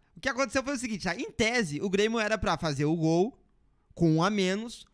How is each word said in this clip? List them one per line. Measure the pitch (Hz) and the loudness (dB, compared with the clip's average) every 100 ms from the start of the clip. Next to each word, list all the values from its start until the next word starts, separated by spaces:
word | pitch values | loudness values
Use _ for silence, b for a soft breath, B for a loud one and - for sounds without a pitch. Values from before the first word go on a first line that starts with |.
| _ - | _ -8
O | |
que | 254 | -4
aconteceu | 247 269 262 | -2 0 0
foi | 254 | -2
o | 285 | -4
seguinte: | 240 214 | -4 -6
tá? | 175 | -4
Em | 180 415 | -4 -4
tese, | - 220 247 185 147 | 0 0 2 -2 -2
o | 202 | -2
Grêmio | 190 214 226 | 2 2 0
era | 214 220 | 0 0
pra | 214 165 | 0 -2
fazer | 170 139 | -2 0
o | 147 170 | 0 2
gol | 160 170 208 - _ _ _ _ _ | 2 2 2 -2 _ _ _ _ _
com | - 170 156 | 0 2 4
um | |
a | 180 | 2
menos | 208 185 196 233 - - | 2 0 0 -6 -14 -20